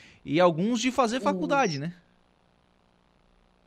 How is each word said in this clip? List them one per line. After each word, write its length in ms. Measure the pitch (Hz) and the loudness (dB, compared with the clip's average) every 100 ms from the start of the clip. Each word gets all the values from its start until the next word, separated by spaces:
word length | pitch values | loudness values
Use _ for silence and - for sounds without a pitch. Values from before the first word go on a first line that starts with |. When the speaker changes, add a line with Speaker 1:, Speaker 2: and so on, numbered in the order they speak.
| - - | -20 -18
Speaker 1:
e 140 | - 147 | -4 2
alguns 420 | 180 156 208 240 | 4 4 0 -2
de 120 | 247 | -2
fazer 280 | 240 233 240 | 0 0 0
faculdade, 520 | 302 185 294 277 240 | -2 -2 0 0 0
Speaker 2:
Isso. 80 | 143 | -2
Speaker 1:
né? 140 | 156 - _ _ _ _ _ _ _ _ _ _ _ _ _ _ _ _ | -8 -12 _ _ _ _ _ _ _ _ _ _ _ _ _ _ _ _